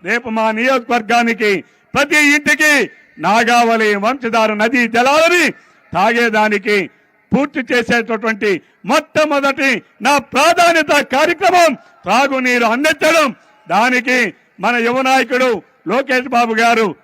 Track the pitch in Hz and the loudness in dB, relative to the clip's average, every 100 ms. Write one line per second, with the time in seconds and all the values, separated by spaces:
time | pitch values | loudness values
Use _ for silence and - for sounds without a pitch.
0 | 175 233 247 220 220 220 254 262 233 240 | -4 -6 -4 -2 -2 0 0 0 -2 -4
1 | 208 240 233 226 214 190 - _ _ 240 | -2 -2 0 -2 -2 -2 -6 _ _ -4
2 | 294 302 294 294 294 294 302 285 202 - | 0 2 2 2 0 0 2 2 -2 -8
3 | _ - 165 214 233 240 233 226 220 202 | _ -8 -2 0 2 2 2 0 0 0
4 | 208 269 240 226 220 214 220 247 233 233 | -2 -4 -4 0 0 0 -2 0 0 0
5 | 254 294 330 359 294 - _ _ _ 165 | 2 2 2 2 0 -4 _ _ _ -2
6 | 208 233 233 214 214 208 202 208 156 _ | 0 2 0 0 0 -2 -2 -2 -2 _
7 | _ _ _ - 285 302 240 247 233 240 | _ _ _ -2 -2 -6 -2 -2 0 -2
8 | 233 226 220 214 208 180 _ _ 185 294 | -2 -4 -4 -2 -2 -4 _ _ -2 -2
9 | 302 320 311 285 277 277 269 226 - _ | 0 -2 0 0 -2 -2 -2 -2 -8 _
10 | 233 285 - 240 311 349 339 330 302 294 | 0 0 0 0 2 4 4 2 2 0
11 | 277 262 311 339 381 359 339 262 - _ | 0 0 0 0 2 4 2 0 -12 _
12 | 180 226 277 269 254 247 233 233 302 311 | -2 0 0 -2 0 0 0 0 -2 0
13 | 392 330 285 190 _ _ - 180 247 254 | 2 2 0 -4 _ _ -4 0 0 0
14 | 247 254 220 - _ - 196 240 233 247 | 0 -2 -2 -6 _ -6 -4 -2 -2 -2
15 | 262 262 247 247 254 208 - _ 160 233 | 0 0 0 0 0 -2 -8 _ -4 -4
16 | 277 254 262 240 233 220 233 233 214 139 | 0 -2 0 0 0 2 2 2 0 -4